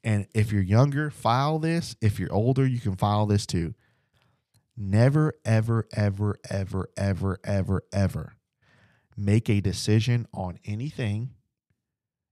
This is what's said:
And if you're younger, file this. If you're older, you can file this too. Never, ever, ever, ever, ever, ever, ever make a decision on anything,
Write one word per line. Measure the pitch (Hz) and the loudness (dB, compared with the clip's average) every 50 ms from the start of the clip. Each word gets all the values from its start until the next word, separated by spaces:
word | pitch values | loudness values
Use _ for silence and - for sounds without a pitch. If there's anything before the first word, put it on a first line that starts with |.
| - | -4
And | 113 107 101 98 - - | -2 0 0 -2 -2 0
if | 110 107 107 104 | 0 0 2 2
you're | 104 95 | 0 2
younger, | 90 101 113 135 147 139 143 151 151 | 4 4 4 4 4 2 0 -4 -4
file | 147 - - 113 117 127 139 147 156 160 | -6 -4 -2 0 2 2 2 0 0 -2
this. | 156 160 165 170 165 - - - | -2 -2 -2 -2 -4 -6 -6 -2
If | - 107 98 - | 0 0 0 0
you're | 95 - - | -4 -2 -2
older, | 98 110 123 135 131 135 | 0 2 2 2 2 2
you | 131 127 120 | 0 0 -2
can | - 107 92 | -4 -4 -4
file | 92 - 104 104 104 107 | -2 0 0 2 2 2
this | 104 104 101 - | 2 2 0 0
too. | - - 87 82 80 - - _ _ _ _ _ _ _ _ _ _ _ _ _ _ _ _ _ _ _ | 0 -2 -4 -4 -4 -8 -12 _ _ _ _ _ _ _ _ _ _ _ _ _ _ _ _ _ _ _
Never, | - 101 98 98 107 120 135 139 156 156 156 - - - | -10 -4 0 2 4 4 4 4 4 2 0 -2 -4 -2
ever, | 117 113 110 110 113 117 113 107 - - | 0 2 2 2 0 0 -2 -2 -4 -2
ever, | - 104 101 98 98 104 104 101 - - - | 0 0 0 0 0 -2 -2 -4 -4 -8 -8
ever, | 98 98 95 87 - 95 90 - _ | -6 -6 -6 -4 -4 -6 -6 -6 _
ever, | - 98 98 98 85 98 98 92 - - | -4 -2 -2 -2 -2 -2 -4 -4 -4 -4
ever, | - 101 98 90 - 95 90 - _ - | -4 -2 -2 0 0 -2 -4 -4 _ -2
ever | 101 98 90 - - 80 - - - _ _ _ _ _ _ _ _ _ _ _ _ _ _ _ | 0 0 0 0 -4 -8 -12 -16 -20 _ _ _ _ _ _ _ _ _ _ _ _ _ _ _
make | - 104 101 101 113 117 - | -4 0 2 2 4 4 4
a | 110 101 | 2 2
decision | 92 98 90 - - - 107 113 107 120 120 120 113 - - | 2 0 -2 -2 0 2 2 4 4 2 0 0 -2 -4 -8
on | - 95 90 87 - - | -8 -8 -8 -8 -10 -10
anything, | - 104 107 127 151 - - 131 104 101 104 120 135 - _ _ _ _ _ _ _ _ _ _ _ _ _ _ _ _ _ _ _ | -8 -8 -6 -8 -8 -6 -4 -4 -2 -2 -4 -6 -8 -10 _ _ _ _ _ _ _ _ _ _ _ _ _ _ _ _ _ _ _